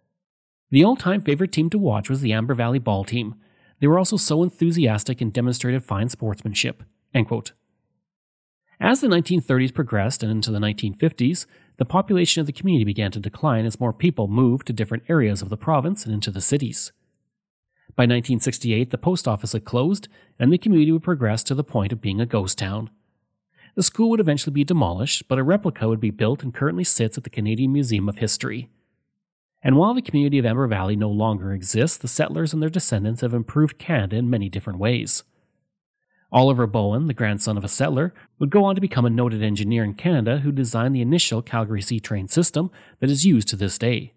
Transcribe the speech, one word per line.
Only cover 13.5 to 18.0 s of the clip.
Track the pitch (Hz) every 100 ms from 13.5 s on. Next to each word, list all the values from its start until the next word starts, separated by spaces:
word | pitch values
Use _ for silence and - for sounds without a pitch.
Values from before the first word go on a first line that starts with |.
| 117
as | 110 107
more | 123
people | 110 175 156 104
moved | 107 127 127 -
to |
different | 110 107 113 -
areas | 165 113 101
of | 95
the | 104
province | - 156 143 202
and | 120
into | 104 101
the | 98
cities. | 92 143 131 - - _ _ _ _ _ _ _ _ _ _
By | -